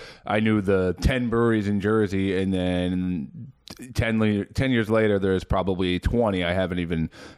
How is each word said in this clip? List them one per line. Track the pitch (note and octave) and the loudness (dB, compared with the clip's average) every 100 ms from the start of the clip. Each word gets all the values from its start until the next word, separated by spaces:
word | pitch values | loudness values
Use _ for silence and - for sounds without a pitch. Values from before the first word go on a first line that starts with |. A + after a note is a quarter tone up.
| - - - | -20 -14 -4
I | G#2+ | 0
knew | A2 G#2+ | 2 2
the | F#2+ F#2+ F#2 F2 | 2 2 0 0
ten | - C3 A#2+ | 0 0 0
breweries | A#2 A#2 A2 G2+ | 2 2 2 0
in | G#2 | 0
Jersey, | G2+ A2 G2+ F#2+ F#2+ F#2 | 2 2 2 0 0 0
and | F#2+ | 0
then | F#2 F2+ F2+ F2+ F#2 F#2 F2+ C2+ A2+ B2 - - - B2+ | 0 0 0 0 -2 -2 -4 -8 -12 -18 -20 -20 -18 -8
ten | - A2+ A2+ | -2 0 2
le-, | G#2+ G#2 | 2 0
ten | - - C3+ | -2 -2 0
years | A#2+ G#2 | 0 2
later, | A2 A2 G2+ | 2 4 2
there's | F#2+ F#2 - | 2 0 0
probably | G2 F#2 F#2 F#2 F2+ | 0 0 0 0 0
twenty | - A#2+ A2+ F#2 | 0 0 2 0
I | F2 | 0
haven't | F#2 F2+ F2+ | 0 -2 -2
even | E2+ E2 D#2+ - - | -2 -2 -2 -6 -20